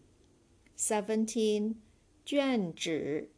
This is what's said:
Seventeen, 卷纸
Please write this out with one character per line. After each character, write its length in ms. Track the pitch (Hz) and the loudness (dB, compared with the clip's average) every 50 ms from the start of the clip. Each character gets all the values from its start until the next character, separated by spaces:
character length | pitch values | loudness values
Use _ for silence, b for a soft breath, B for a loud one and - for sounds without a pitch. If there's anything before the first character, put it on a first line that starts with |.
| - - _ _ - _ - _ _ _ - - _ - _ | -18 -20 _ _ -20 _ -20 _ _ _ -20 -20 _ -20 _
Seventeen, 960 | - - - 220 208 196 214 220 220 220 214 - 233 220 214 208 208 208 220 226 b b b b b b b b _ _ | -4 -2 0 0 0 0 0 0 0 0 0 0 2 2 2 2 2 0 -2 -4 b b b b b b b b _ _
卷 480 | - 285 285 277 269 254 226 185 165 156 | 0 0 2 2 2 2 2 0 -2 -4
纸 560 | - - 170 160 139 135 135 147 156 - - - | -6 -4 -2 -2 -2 -2 -2 -4 -4 -6 -8 -16